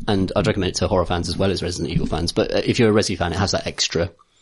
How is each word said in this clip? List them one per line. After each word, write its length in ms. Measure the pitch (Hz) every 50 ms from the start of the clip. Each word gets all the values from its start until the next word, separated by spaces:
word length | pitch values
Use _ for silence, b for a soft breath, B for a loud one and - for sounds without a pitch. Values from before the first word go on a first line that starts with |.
| -
and 240 | - 101 98 95 90 -
I'd 120 | 104 82
recommend 240 | 110 98 104 90 92
it 40 | -
to 100 | - 92
horror 180 | 82 101 92 87
fans 240 | - 90 87 85 87
as 80 | 80
well 140 | 80 95 98
as 100 | 87 -
Resident 320 | 85 87 90 85 85 - -
Evil 140 | - -
fans. 240 | - - 80 87 -
But, 220 | - 110 101 - -
uh, 80 | 98 -
if 160 | 123 117 -
you're 100 | 117 110
a 40 | 104
Resi 240 | 110 - - 95
fan, 160 | - 87 87 82
it 40 | 92
has 120 | 101 -
that 160 | - 80 -
extra, 420 | 85 - - - - - 80 85 - - _ _ _ _ _